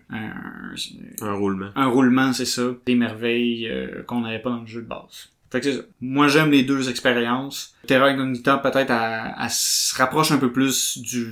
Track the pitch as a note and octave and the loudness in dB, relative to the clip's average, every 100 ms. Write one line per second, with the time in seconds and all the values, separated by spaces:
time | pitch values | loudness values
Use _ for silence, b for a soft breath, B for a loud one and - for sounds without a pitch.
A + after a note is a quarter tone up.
0 | - A2+ A2 - - - G1+ - - - | -10 -10 -8 -10 -12 -12 -12 -10 -12 -12
1 | G1+ - G#2+ G2+ G2+ F#2+ G2 G#2 C3+ B2 | -12 -8 -4 -2 -2 -2 -4 -2 0 4
2 | B2+ C3 C3 B2 B2 - B2 B2 - B2 | 4 4 2 0 -2 -2 -2 -2 0 2
3 | A#2 A2 A#2 A#2+ A#2+ A#2 A2+ C2 - - | 2 -2 -2 0 0 -2 -4 -6 -6 -10
4 | - A#2+ A2+ A2 B2+ A#2+ A2+ A2+ A2 - | -6 -4 -4 -6 -6 -6 -8 -12 -10 -12
5 | - - - _ _ B2+ C#3 B2+ - _ | -14 -20 -20 _ _ -4 -2 -4 -6 _
6 | B2+ C3+ C#3+ D3 D#3 C#3+ B2+ C#3 C3 A#2+ | -2 2 6 6 6 6 4 2 -2 0
7 | C3 A#2+ A#2 B2+ C#3 - - _ - C3+ | 0 2 2 -2 -4 -10 -12 _ 2 4
8 | C#3 C3+ C3 A#2+ C3+ C#3 C3+ C3+ B2+ A#2+ | 6 4 0 -2 2 2 2 2 2 2
9 | A2+ A2+ A#2 - A#2 - - - - - | 0 -4 -6 -6 -4 -2 0 0 0 2
10 | C3 D#3 D#3 D3 C3 B2 C3+ B2+ - C3+ | 2 4 4 4 2 2 2 0 -2 -6
11 | A#2+ B2 A2+ | -6 -6 -4